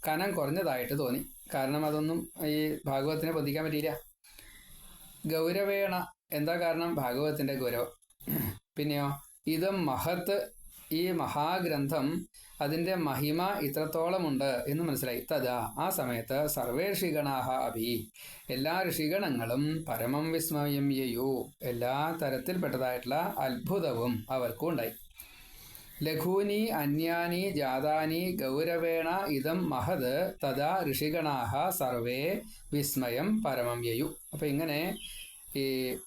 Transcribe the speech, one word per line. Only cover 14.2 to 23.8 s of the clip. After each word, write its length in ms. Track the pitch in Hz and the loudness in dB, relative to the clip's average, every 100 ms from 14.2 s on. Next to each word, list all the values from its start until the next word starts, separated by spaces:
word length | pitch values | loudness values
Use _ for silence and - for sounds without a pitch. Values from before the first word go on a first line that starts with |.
| 165 135 | 2 2
എന്ന് 400 | 139 123 135 147 | 2 0 0 0
മനസ്സിലായി. 420 | 170 139 131 120 139 | 0 0 -2 -4 -2
തഥാ, 420 | 156 127 123 113 - | 0 2 0 -2 -2
ആ 80 | 170 | -2
സമയത്ത് 580 | 190 127 120 113 135 151 | 0 0 -2 0 0 0
സർവേ 460 | 143 123 123 190 | 0 0 0 0
ഋഷിഗണാഹ 580 | 190 185 151 143 135 123 | 0 2 2 2 0 0
അഭി, 600 | 131 127 117 113 117 110 - - - - | 0 0 0 0 0 -4 -12 -18 -18 -6
എല്ലാ 340 | 123 143 175 185 | -2 0 2 0
ഋഷിഗണങ്ങളും 960 | 151 151 185 190 123 113 127 147 160 160 | 0 0 2 2 0 0 2 2 0 -2
പരമം 440 | 113 117 139 160 | -2 0 0 2
വിസ്മയം 600 | 165 160 151 147 143 139 | 0 0 0 2 2 2
യയു, 580 | 135 131 117 131 131 - - | 2 0 0 0 0 -4 -6
എല്ലാ 560 | 131 120 120 135 143 165 | -4 -2 0 0 0 0
തരത്തിൽപ്പെട്ടതായിട്ടുള്ള 1120 | 143 131 127 180 165 131 127 123 120 143 185 208 | 0 0 -2 -2 0 0 0 -2 0 0 0 0
അത്ഭുതവും 840 | 135 123 123 196 | -2 -2 0 0